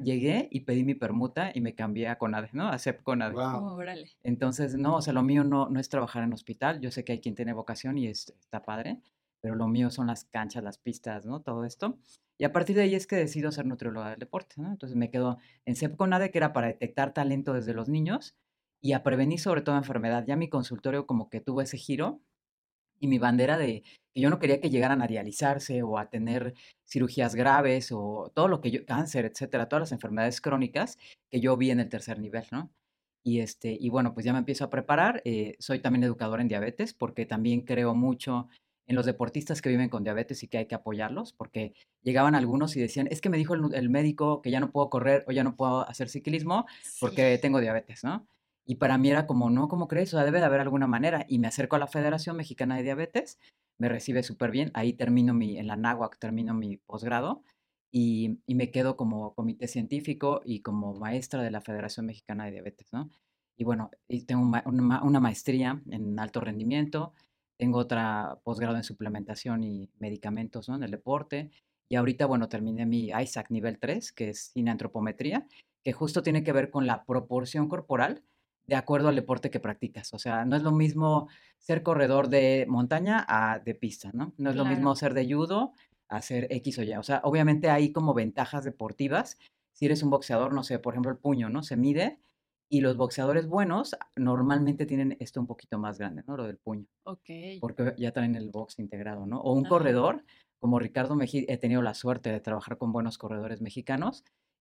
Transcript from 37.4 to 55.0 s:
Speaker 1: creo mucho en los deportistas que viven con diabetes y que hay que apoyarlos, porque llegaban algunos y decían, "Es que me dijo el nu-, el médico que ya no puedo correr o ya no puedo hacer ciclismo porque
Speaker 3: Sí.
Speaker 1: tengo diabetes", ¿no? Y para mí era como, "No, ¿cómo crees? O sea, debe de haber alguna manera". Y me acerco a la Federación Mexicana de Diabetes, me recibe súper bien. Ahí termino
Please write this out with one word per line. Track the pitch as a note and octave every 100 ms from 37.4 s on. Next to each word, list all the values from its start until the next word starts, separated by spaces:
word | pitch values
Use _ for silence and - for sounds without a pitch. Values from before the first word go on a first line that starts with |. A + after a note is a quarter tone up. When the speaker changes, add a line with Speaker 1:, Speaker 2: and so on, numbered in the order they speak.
| A2+ A#2+
Speaker 1:
creo | B2 B2 A#2+ A#2
mucho | B2+ B2 - B2 B2 _ _ _ _
en | B2
los | A#2+
deportistas | - A#2 D3+ D3 D3+
que | C3
viven | B2 B2
con | A2+
diabetes | G#2 G#2+ A#2 -
y | -
que | A#2
hay | A2
que | A2+
apoyarlos, | - G#2+ A2 C#3+ A3+
porque | _ A#2 A2+ A2 - _ _
llegaban | B2+ C3 C#3+ D3+
algunos | B2+ C3 D#3 C#3
y |
decían, | A#2 C#3+ C#3
"Es | D3+
que | G3
me | E3
dijo | D#3 E3+
el |
nu-, | D3+
el | C#3 B2
médico | C3+ D3+ D3 D3+ D3
que | B2+
ya | C3
no | C3+
puedo | C#3+ C#3
correr | B2+ C3 C#3 C3+
o |
ya | C3
no | B2 A#2+
puedo | C3 B2+ -
hacer | A#2+ B2+
ciclismo | C#3+ - D#3+ D#3+ F#3+ A#3 - - -
porque | B2 G2+ C3 B2
Speaker 3:
Sí. |
Speaker 1:
tengo | C#3+ C3+
diabetes", | A2+ A2 - A2+
¿no? | B2 G3 - _ _ _ -
Y | A#2+
para | C3+ C3
mí | C3+
era | D3 D3+
como, | B2 A#2+
"No, | B2 D3
¿cómo | F3 E3
crees? | E3 F#3
O | D#3+
sea, | C#3+
debe | E3+
de | D#3+
haber | C#3
alguna | C#3 C#3 C3+
manera". | A#2+ D3+ E3 -
Y | B2+
me | A2+
acerco | - B2+ D3+
a |
la | C#3+
Federación | D#3 D3 D#3+ D#3+ E3
Mexicana | D#3 B2 B2+ B2+
de |
Diabetes, | B2+ C3+ E3 A#3 - - _ _ _ _
me | A#2+
recibe | A#2 - B2+
súper | B2 - A#2+
bien. | A#2+ D3+ A#2
Ahí | A#2
termino | A#2+